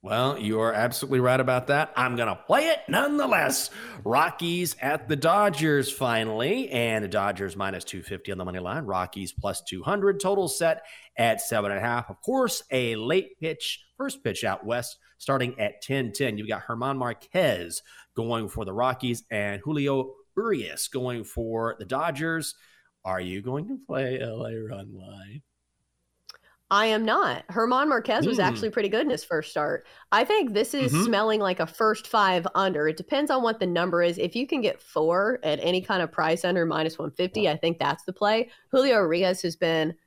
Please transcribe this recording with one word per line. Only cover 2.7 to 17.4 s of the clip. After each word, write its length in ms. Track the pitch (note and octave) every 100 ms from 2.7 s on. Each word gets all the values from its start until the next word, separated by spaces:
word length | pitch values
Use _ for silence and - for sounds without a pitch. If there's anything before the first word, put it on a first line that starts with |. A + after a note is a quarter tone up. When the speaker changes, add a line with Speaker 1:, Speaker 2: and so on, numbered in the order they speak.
| D#4+ -
Speaker 1:
nonetheless. 840 | C#4+ D4 D4 C4+ G3 D3 - - - - -
Rockies 720 | G2+ B2 E3 - E3+ F3 F3 -
at 280 | C3 D#3 -
the 80 | D3
Dodgers 760 | D#3+ F#3+ G#3 D3 D#3+ C#3+ C3+
finally, 800 | - C3 A2+ A2 A2 C3 A#3+ C4
and 340 | B2 A#2 A2
the 60 | G2+
Dodgers 480 | G#2 G2 G2+ G2 F#2+
minus 260 | G2 F#2+
two 200 | - F#2+
fifty 280 | E2+ F#2+ -
on 80 | F#2+
the 60 |
money 160 | F#2 F#2
line. 240 | F2+ B2+
Rockies 480 | B2 F#2 F#2 - F#2
plus 300 | - G2+ G2+
two 200 | - F#2
hundred. 380 | F#2 G3+ G3 G3
Total 260 | F#3 G3+ F3
set 380 | - E3 D#3+ - - - -
at 240 | A#2 A2
seven 320 | - A2+ G2+
and 80 | G2
a 20 |
half. 260 | A#2 A#2+ A2+
Of 120 | G2
course, 420 | - C4 B3 - -
a 240 | C3 B2
late 460 | A2+ A2+ F3 - -
pitch, 440 | D#3+ D#3+ - - _ _
first 260 | C#4 C4+
pitch 220 | A#2+ F#2+
out 200 | A2 F#2+
west, 340 | G#2 A#2+ B2 - _ _
starting 400 | - C3+ A#2+ B2
at 240 | G#2 -
ten 300 | - C3+ A#2+
ten. 260 | G2+ C3+ G#2
You've 80 | G#2+
got 220 | G#2 -
German 300 | A#2 B2+ C3+
Marquez 840 | B2 A2+ - F3+